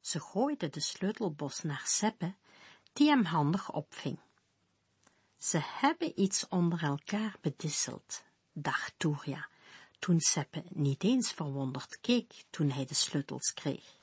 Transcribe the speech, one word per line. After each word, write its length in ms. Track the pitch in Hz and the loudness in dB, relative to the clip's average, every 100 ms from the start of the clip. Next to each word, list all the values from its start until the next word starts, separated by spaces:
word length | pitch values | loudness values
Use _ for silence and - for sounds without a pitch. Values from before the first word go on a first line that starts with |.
Ze 200 | - 165 | -4 -6
gooide 480 | - 190 269 302 156 | -4 0 2 2 -4
de 120 | 147 | -2
sleutelbos 800 | - - 190 208 202 147 143 - | -6 -2 -2 0 -2 -2 -6 -4
naar 200 | 160 139 | -4 -4
Seppe, 500 | - - 214 220 175 190 _ - - - _ | -2 2 0 0 -6 -6 _ -20 -20 -20 _
die 160 | - 294 | 4 6
hem 160 | 285 | 6
handig 480 | 180 160 147 185 - | 4 2 2 2 -2
opving. 460 | - - - - - _ _ _ _ _ _ _ _ _ _ _ _ | -8 -8 -8 -6 -8 _ _ _ _ _ _ _ _ _ _ _ _
"Ze 220 | - 165 | -2 0
hebben 580 | - - 277 330 330 - | -2 2 2 2 -4 2
iets 280 | 196 - - | 2 2 0
onder 340 | 185 175 170 | 2 4 2
elkaar 540 | 156 143 - 208 220 - | 0 -2 -2 -2 -2 -2
bedisseld," 840 | - 143 160 - - 117 _ - - _ _ | -4 -2 -4 -2 -4 -6 _ -14 -14 _ _
dacht 420 | - 147 - - - | -6 -2 -2 -4 -2
Toerja, 520 | 160 147 - 139 - _ - - - _ | 0 0 -2 -8 -8 _ -20 -20 -20 _
toen 220 | - 170 | 2 4
Seppe 440 | - - 143 165 - | 4 2 -2 -8 -10
niet 360 | - 143 139 | 0 0 2
eens 280 | 185 254 - | 2 2 2
verwonderd 680 | - 151 139 135 131 - - | -2 -4 -2 -4 -4 -10 -12
keek 440 | - 240 226 - - | 0 0 0 -14 -18
toen 200 | - 151 | 0 0
hij 140 | 135 | 0
de 100 | 135 | -2
sleutels 580 | 147 - 147 143 123 - | -2 0 0 -4 -4 -4
kreeg. 440 | - - 135 - - | -4 -4 -4 -8 -20